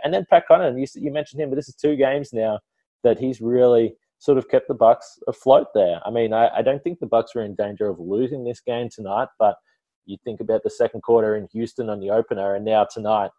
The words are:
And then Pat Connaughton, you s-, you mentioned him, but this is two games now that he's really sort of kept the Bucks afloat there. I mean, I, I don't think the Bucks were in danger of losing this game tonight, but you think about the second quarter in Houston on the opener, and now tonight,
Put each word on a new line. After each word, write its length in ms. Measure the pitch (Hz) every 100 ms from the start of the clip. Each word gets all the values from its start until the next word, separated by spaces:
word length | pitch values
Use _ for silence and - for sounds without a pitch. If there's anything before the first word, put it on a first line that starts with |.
And 80 | 147
then 140 | 190 185
Pat 160 | 175 -
Connaughton, 260 | 165 165 123
you 60 |
s-, 120 | 135
you 160 | - 147
mentioned 300 | 147 143 135
him, 80 | 147
but 80 | 135
this 120 | 143
is 60 |
two 220 | - 151 143
games 380 | 127 139 139
now 260 | 113 110 107 _ _ _ _
that 160 | 120 107
he's 220 | 131 117
really 540 | 113 123 123 120 113 - _ _
sort 200 | - 131
of 100 | -
kept 200 | 131 -
the 60 |
Bucks 440 | 123 113 117 - _ -
afloat 420 | - 131 139 -
there. 260 | 107 90 85
I 60 | 104
mean, 220 | 117 113
I, 160 | 110 117
I 140 | -
don't 220 | 117 139
think 160 | 175 175
the 60 | 120
Bucks 280 | 113 113
were 80 | 120
in 120 | 107
danger 340 | 95 104 101 104
of 100 | 87
losing 460 | 87 104 127 139
this 160 | 120 117
game 280 | - 120 120
tonight, 340 | - 101 104 131 _
but 180 | 107 98 _ _ _ _
you 140 | - 98
think 180 | - 107
about 220 | 107 110
the 60 | 107
second 300 | - 120 -
quarter 360 | - 117 107 107
in 120 | 95
Houston 360 | 110 113 - 113
on 100 | 104
the 120 | 98
opener, 460 | 110 113 104 98 98
and 80 |
now 200 | 107 107
tonight, 460 | 104 - 107 110 98